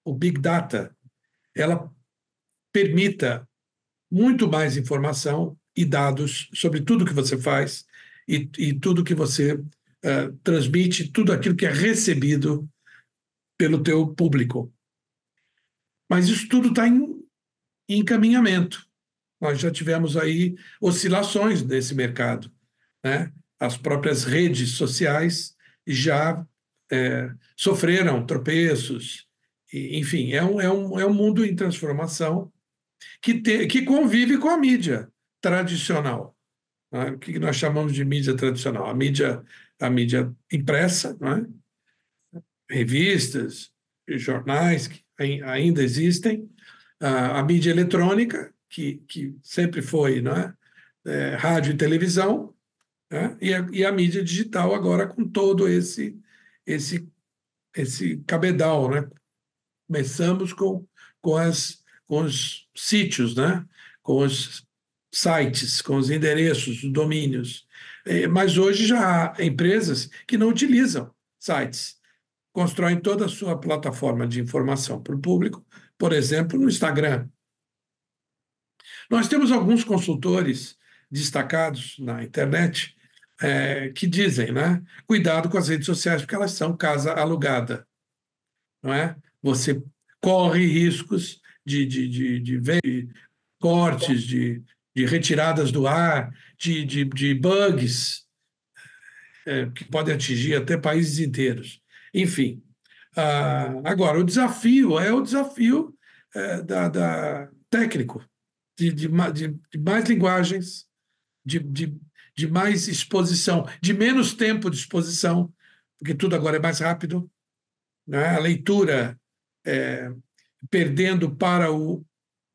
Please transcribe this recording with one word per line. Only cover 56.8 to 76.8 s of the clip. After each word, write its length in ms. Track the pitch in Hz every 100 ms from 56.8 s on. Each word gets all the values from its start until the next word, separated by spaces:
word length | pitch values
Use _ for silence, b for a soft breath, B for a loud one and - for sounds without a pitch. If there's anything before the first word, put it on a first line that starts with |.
| 135 175 - _ _ _ _ _ _
esse 420 | - 127 - 87 147 -
cabedal, 640 | 165 180 143 160 151 131
né? 180 | 143 143 - _ _ _ _ _ _ -
Começamos 640 | 151 127 - 175 185 180
com, 320 | - 196 185 - _ b b
com 160 | 170
as, 480 | 160 165 165 - - b b -
com 140 | 147
os 480 | 160 127 - - _
sítios, 600 | - - 208 190 - 117
né? 300 | 117 151 185 - B B B
Com 220 | - 135
os 420 | 139 131 - - _ _ _ _ _
sites, 680 | - 180 165 135 123 120 -
com 160 | - 139
os 120 | 131
endereços, 720 | 156 156 156 165 123 127 117
os 100 | 139
domínios. 760 | 139 151 156 143 127 123 - _ B B B
É, 200 | - 175 175
mas 300 | 180 190 165
hoje 300 | 190 202 220
já 460 | 240 190 170 165
há 100 | -
empresas 680 | 170 131 175 220 170 123 - B
que 120 | B 220
não 100 | 226
utilizam 640 | 226 285 240 262 139 - _ _ _
sites, 600 | - 147 123 123 - - _ _ _ _ _
constroem 480 | 185 175 - 175 175
toda 240 | 196 208
a 40 | 190
sua 300 | - 190 156
plataforma 640 | 165 151 147 120 131 120
de 140 | 120 123
informação 640 | 123 139 131 135 131 -
para 120 | -
o 60 | 139
público, 460 | 170 180 - - _ b b -
por 160 | 170
exemplo, 440 | 156 127 156 165 262
no 120 | 269
Instagram. 580 | -